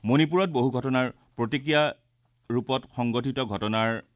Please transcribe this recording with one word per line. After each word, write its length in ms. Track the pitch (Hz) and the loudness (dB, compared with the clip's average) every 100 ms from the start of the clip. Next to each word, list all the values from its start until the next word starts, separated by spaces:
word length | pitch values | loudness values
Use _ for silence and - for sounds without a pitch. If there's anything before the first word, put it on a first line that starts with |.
মণিপুৰত 460 | 107 135 156 175 190 | 4 4 4 2 2
বহু 200 | 139 127 | 2 0
ঘটনাৰ 360 | 123 131 131 127 - _ - | 0 0 0 -2 -6 _ -6
প্ৰতিক্ৰিয়া 460 | 117 143 139 151 151 - _ _ _ _ _ | -4 -4 0 2 2 -2 _ _ _ _ _
ৰূপত 320 | 120 - 127 - - | -4 0 -4 -4 -4
সংঘটিত 440 | 120 117 123 135 123 | -2 -2 -2 -4 -4
ঘটনাৰ 460 | 98 107 110 113 113 - | -4 -2 0 0 -2 -8